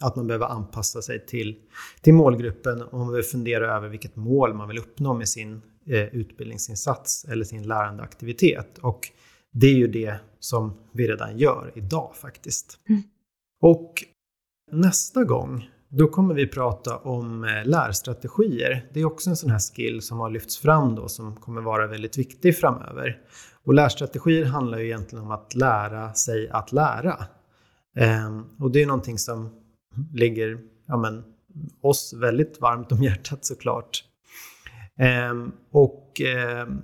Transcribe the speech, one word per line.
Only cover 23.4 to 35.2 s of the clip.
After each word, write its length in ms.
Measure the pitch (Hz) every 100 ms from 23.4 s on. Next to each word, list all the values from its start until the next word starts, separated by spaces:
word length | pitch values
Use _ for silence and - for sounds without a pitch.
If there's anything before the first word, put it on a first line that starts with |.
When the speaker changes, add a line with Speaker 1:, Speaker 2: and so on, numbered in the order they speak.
| - _ 135
Speaker 1:
Och 40 |
lärstrategier 720 | 139 143 - 143 139 170 160 131
handlar 320 | 143 123 113
ju 80 | 113
egentligen 400 | 113 95 117 107
om 60 |
att 240 | 107 - 123
lära 580 | 131 107 104 110 110
sig 360 | 107 - 113 113
att 220 | 110 -
lära. 560 | 139 151 113 170 139 98 _ _ _ _ _ _ 123
Ehm, 480 | 113 110 107 107 110 -
och 120 | 135
det 100 | 139
är 40 | 143
någonting 320 | 131 120 110
som 320 | - 113 113 - _ _ _ 117 156
ligger, 460 | 123 117 113 110 117 - _ -
ja 100 | 120
men, 260 | 110 110 - _ _ 165 151 -
oss 320 | 143 139 -
väldigt 480 | 120 120 120 156 -
varmt 300 | 123 117 113
om 120 | 113
hjärtat 420 | 135 95 - 139 -
såklart. 580 | 127 120 120 - - - _ _ - - - - - 107 -
Ehm, 520 | 127 123